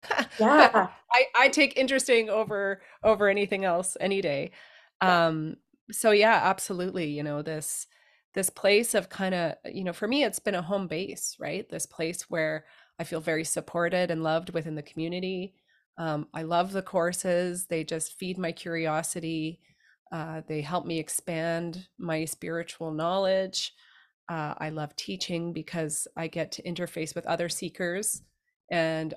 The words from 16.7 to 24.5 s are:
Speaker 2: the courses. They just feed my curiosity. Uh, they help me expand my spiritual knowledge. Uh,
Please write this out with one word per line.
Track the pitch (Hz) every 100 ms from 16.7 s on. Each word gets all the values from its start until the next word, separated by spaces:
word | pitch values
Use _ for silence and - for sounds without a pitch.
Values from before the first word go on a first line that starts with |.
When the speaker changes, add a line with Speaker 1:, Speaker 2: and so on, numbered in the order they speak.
Speaker 2:
the | 196
courses. | 190 190 170 180 185 175 180 180 -
They | 165
just | 156 160 - -
feed | 185 185
my | 175
curiosity. | 170 175 165 160 156 160 180 165 160 156 165 _ _ _ _ _
Uh, | 165 160 160 -
they | 156
help | 147 175 -
me | 165
expand | 156 - - 165 165 165 170 175 185 -
my | 175 160 160
spiritual | - 175 165 165 - 160
knowledge. | 156 165 190 190 190 190 - - - _ _ _ _ -
Uh, | 165 151